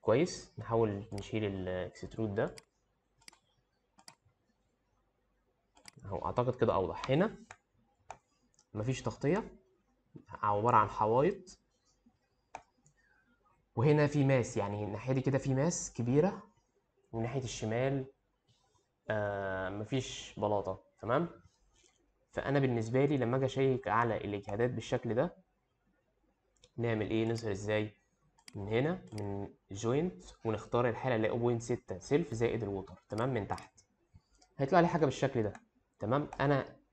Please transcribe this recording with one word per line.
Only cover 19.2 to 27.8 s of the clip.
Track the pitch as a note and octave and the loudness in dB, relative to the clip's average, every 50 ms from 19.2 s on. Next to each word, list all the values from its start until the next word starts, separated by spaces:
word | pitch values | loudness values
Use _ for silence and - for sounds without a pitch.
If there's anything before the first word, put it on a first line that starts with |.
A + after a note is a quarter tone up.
| G#2 G2+ G2+ G2 G2 F#2+ F#2+ F#2+ F#2+ F#2 | 0 -2 -2 -2 -4 -4 -4 -2 -4 -4
مفيش | G2 G#2 G#2+ G#2+ - C3 B2 - - - - - - | -4 -6 -6 -4 -4 -4 -4 -4 -10 -12 -12 -14 -6
بلاطه، | - G#2+ G#2 G#2 G2+ F#2+ F#2 F#2+ - _ _ _ _ | -2 0 0 2 0 0 -2 -6 -8 _ _ _ _
تمام؟ | - G#2 A#2+ D3 E3+ E3+ - - _ - _ _ _ _ _ _ _ _ _ _ _ _ _ _ _ _ _ | -4 0 0 0 0 -2 -6 -16 _ -20 _ _ _ _ _ _ _ _ _ _ _ _ _ _ _ _ _
فأنا | - - - C#3 C#3+ | -6 -2 2 2 2
بالنسبة | C#3 C3 A#2+ A#2 A2 A2+ A#2 B2+ C3+ | 4 2 2 0 -2 0 2 2 4
لي | D3 D3+ | 4 2
لما | C3+ B2 A2+ A#2+ | 2 2 0 0
أجي | C3+ C3+ | 0 0
أشيك | C3 - C#3 C#3 C3+ C3 B2 - | 0 0 2 2 2 2 0 0
على | G#2 G#2 A2+ A#2+ A#2 G#2+ | 0 2 2 2 2 0
الإجهادات | - - G2+ G2+ G2+ G2 - G2+ G#2 A#2+ B2+ | -2 -4 -4 -6 -6 -6 -6 -2 0 0 0
بالشكل | B2 A2 - - C3 B2 - A#2 G#2+ | 0 -4 -4 -2 -4 -2 -2 0 0
ده، | A#2+ D3 F3+ - - _ _ _ _ _ _ _ _ _ _ _ _ _ _ _ _ _ _ _ _ _ _ _ _ - _ _ | 0 0 -2 -4 -12 _ _ _ _ _ _ _ _ _ _ _ _ _ _ _ _ _ _ _ _ _ _ _ _ -20 _ _
نعمل | - A#2 A#2 A2+ G#2+ G#2 G2 | -4 -2 0 0 0 0 0
إيه؟ | A2 A2 A2+ | 2 0 2
نظهر | A2+ A#2 A2+ A2+ G#2+ | 2 0 -2 -2 -4
إزاي؟ | G2 G2 G#2 G#2 G#2+ G#2+ | -4 -2 0 0 0 0